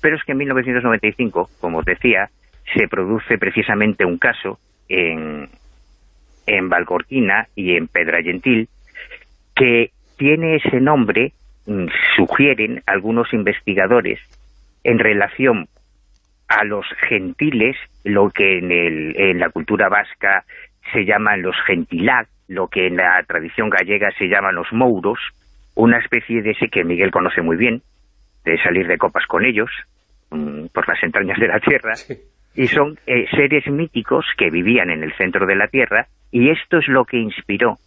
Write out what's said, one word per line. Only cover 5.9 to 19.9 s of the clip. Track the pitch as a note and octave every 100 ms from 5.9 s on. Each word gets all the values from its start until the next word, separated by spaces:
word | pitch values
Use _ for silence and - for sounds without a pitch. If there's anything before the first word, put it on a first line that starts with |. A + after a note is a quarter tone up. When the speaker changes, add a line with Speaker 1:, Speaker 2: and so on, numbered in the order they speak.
| _ _ _ _ _ -
Speaker 1:
en | G#2 F#2+
Valgorguina | F2 F2 F2 - C3+ G#2+ G2 A2+ -
y | F#2
en | F2 E2
Pedra | - E2 E2
Gentil, | E2 F2+ C3 A#2 A2+ _ _ - - - - _ _ -
que | B2+ A#2 A#2 _ _ _
tiene | C#3 D#3 E3
ese | D#3 - B2+
nombre, | C3+ D3+ A2 G#2 C3 _ - - -
mm, | G2+ F2 - -
sugieren | - F2+ - C#3+ A2 G#2+ B2 -
algunos | G2 G2+ A#2 A#2
investigadores, | A#2 G2+ A2 - G2 F#2+ B2 - - - - - _ _ _
en | - A#2
relación | G#2+ G#2 G2+ - C3 A2 E2 _ _ _ _ _ _ _ _
a | A2
los | G#2+ G2+ F#2+ - -
gentiles, | A2 F#2 F2 D3+ C3+ A2+ C3+ - _
lo | - G2+ G2+
que | - G2 F#2
en | F2+
el, | F2 E2+ D#2+ D#2 -
en | G2 F2
la | E2+
cultura | - D#2+ G#2
vasca | G2+